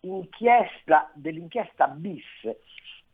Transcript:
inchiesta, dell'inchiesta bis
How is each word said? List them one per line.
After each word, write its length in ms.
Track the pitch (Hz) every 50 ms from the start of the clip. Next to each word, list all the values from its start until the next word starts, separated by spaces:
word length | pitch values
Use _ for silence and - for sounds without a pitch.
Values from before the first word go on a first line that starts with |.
inchiesta, 1080 | - 180 190 190 175 - - - 220 233 240 240 196 - - - - - 156 151 - - -
dell'inchiesta 760 | 147 139 156 160 160 175 165 - 240 196 - - - 151 139
bis 360 | 139 151 165 202 175 - - - - - - 110 - - _ _ - - - - - - _ _